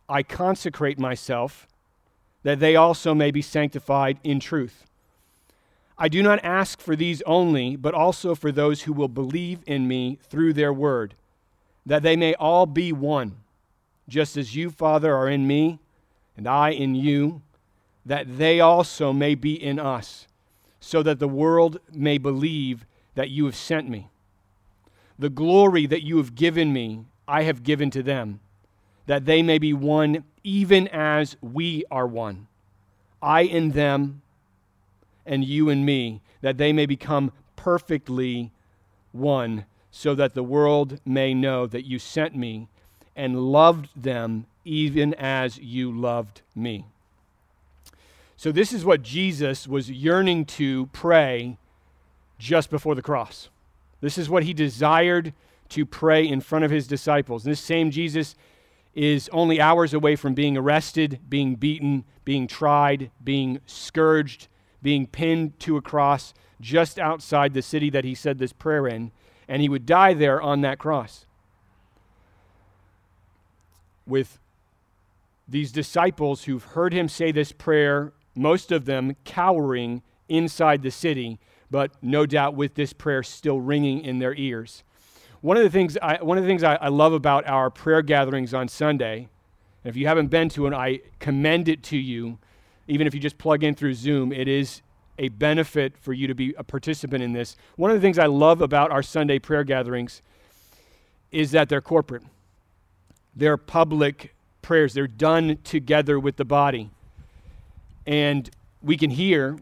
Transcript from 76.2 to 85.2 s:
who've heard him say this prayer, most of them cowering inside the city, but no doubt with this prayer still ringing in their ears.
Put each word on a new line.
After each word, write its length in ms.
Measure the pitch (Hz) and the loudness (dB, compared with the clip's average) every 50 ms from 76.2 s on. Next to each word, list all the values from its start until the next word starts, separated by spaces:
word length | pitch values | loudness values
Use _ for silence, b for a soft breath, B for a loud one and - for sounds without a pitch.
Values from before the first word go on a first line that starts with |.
| 151 143 139 - - | -2 -4 -4 -4 -6
who've 200 | 139 131 120 - | -8 -8 -8 -8
heard 280 | - - 165 175 180 | -6 -4 -2 0 0
him 160 | 170 185 170 156 | 0 0 -2 -4
say 220 | - - 170 160 | -2 -2 -2 0
this 220 | 147 147 147 - | 0 0 -2 -4
prayer, 600 | - - - 165 156 151 147 143 143 143 147 147 - _ _ _ - | -6 -6 0 2 2 4 4 2 2 0 -2 -6 -12 _ _ _ -6
most 380 | 123 135 151 175 - - - | -2 0 2 2 0 0 -2
of 120 | 175 151 120 | -2 -2 -2
them 300 | 135 135 131 131 135 135 - - | -2 -4 -2 -2 -4 -6 -8 -14
cowering 800 | - - 185 175 190 180 160 147 135 127 123 120 117 120 123 - _ _ _ _ - | -8 -4 0 2 2 2 2 0 0 -2 -2 -4 -6 -6 -8 -10 _ _ _ _ -2
inside 540 | 160 165 165 160 - - 165 156 147 143 | 0 0 0 0 0 2 4 4 4 2
the 80 | 131 131 | 0 -4
city, 480 | - - - 165 147 131 120 117 110 b b b b b b b | -6 -4 -4 -2 -2 -4 -6 -8 -10 b b b b b b b
but 220 | 135 139 139 135 - _ | -4 -4 -4 -4 -6 _
no 240 | - 123 143 151 151 | -4 0 2 2 2
doubt 280 | 147 151 147 139 147 147 | 2 2 2 0 0 0
with 200 | 139 147 135 - | -2 -4 -4 -2
this 180 | 147 147 - | -4 -4 -4
prayer 300 | - - - 156 135 131 | -6 -6 -4 -2 -2 -2
still 380 | 120 - - - - 147 139 131 | -4 -6 -10 -6 -2 -2 -2 -2
ringing 420 | 123 135 147 147 147 139 131 151 | -2 0 0 0 2 0 -2 -4
in 160 | 156 135 127 127 | -4 -6 -4 -4
their 160 | 127 127 143 | -4 -4 -4
ears. 480 | 147 139 131 120 113 117 - - - b b b b b b b b | -4 -6 -6 -6 -8 -10 -12 -18 -20 b b b b b b b b